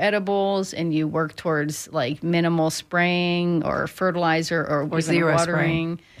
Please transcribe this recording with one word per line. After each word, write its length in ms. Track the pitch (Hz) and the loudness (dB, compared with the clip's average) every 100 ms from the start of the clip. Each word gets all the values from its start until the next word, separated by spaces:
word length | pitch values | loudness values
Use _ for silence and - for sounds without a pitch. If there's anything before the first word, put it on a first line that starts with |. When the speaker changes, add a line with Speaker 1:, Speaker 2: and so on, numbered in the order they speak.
Speaker 1:
edibles, 720 | 202 208 196 202 196 196 190 | 0 0 0 0 2 0 -2
and 200 | - 170 | -2 0
you 140 | 156 156 | 0 0
work 260 | 156 160 - | 0 -2 -4
towards, 540 | 175 156 147 151 - | -2 0 -2 -6 -6
like, 320 | 160 123 147 | -2 -2 -2
minimal 460 | 165 170 170 165 160 | 0 2 2 2 2
spraying 960 | - - 175 175 175 175 175 175 170 - | 0 -4 0 2 2 0 0 0 0 0
or 220 | 135 139 | -2 -4
fertilizer 720 | - 185 175 170 160 160 170 147 | -2 -2 0 2 0 0 -2 0
or 160 | 147 | -2
Speaker 2:
Or 20 | 147 160 | 0 -2
Speaker 1:
even 20 | |
Speaker 2:
zero 320 | 160 170 165 156 | 0 2 4 2
Speaker 1:
watering, 200 | 165 165 156 165 165 170 | 2 0 0 0 -2 -6
Speaker 2:
spraying. 20 | - - | -10 -20